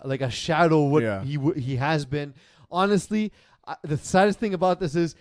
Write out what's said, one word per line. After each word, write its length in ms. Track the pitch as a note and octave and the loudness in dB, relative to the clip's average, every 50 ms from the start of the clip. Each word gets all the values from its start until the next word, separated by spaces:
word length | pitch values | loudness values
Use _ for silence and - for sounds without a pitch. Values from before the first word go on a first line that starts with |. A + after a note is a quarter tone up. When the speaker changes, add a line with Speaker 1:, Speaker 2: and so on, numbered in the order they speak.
| - | -4
Speaker 1:
like 160 | C3+ C3+ B2+ | -6 -4 -2
a 80 | C3+ B2+ | -2 -4
shadow 540 | G#2+ - - - D#3+ D3+ E3+ E3 D#3+ D#3 D3 | -4 -6 -4 -2 2 4 4 4 4 4 4
of 60 | C#3 | 4
what 120 | C#3+ D#3 A#2 | 2 2 2
Speaker 2:
Yeah. 200 | A2 G2+ F#2+ F#2+ | 0 -2 -4 -4
Speaker 1:
he 120 | C3 D3 | -4 -4
w-, 180 | D3 C3+ D3+ - D3+ | -2 -2 -2 -2 -2
he 160 | A#2+ C3 C3+ | -4 -4 -4
has 280 | B2 C3+ D3 D#3+ D3+ C#3+ | -2 -2 0 0 -2 -2
been. 280 | B2+ C#3 D3 C#3+ C#3+ C3+ _ _ _ _ _ - - | -4 -6 -6 -6 -8 -12 _ _ _ _ _ -16 -8
Honestly, 600 | - F3 F#3+ G3+ G#3 F#3 - - G#3 G#3+ G#3+ G3+ - _ _ _ _ _ - | -2 0 2 2 2 0 0 0 -2 -2 -2 -4 -6 _ _ _ _ _ -16
I, 80 | - D#3 - - | -16 -16 -12 -6
the 140 | D#3 D#3 | -4 -4
saddest 420 | C#3+ - - - F#3 F#3+ G#3 G3+ - | -4 -4 0 4 4 4 4 2 0
thing 140 | A#3+ G#3 F#3+ | -4 -4 -2
about 260 | E3+ F#3 F#3 F3+ F#3 | 0 2 2 2 0
this 160 | F#3 D#3 C3+ | -2 -2 0
is 200 | E3+ E3+ D#3+ - _ | 0 -2 -2 -4 _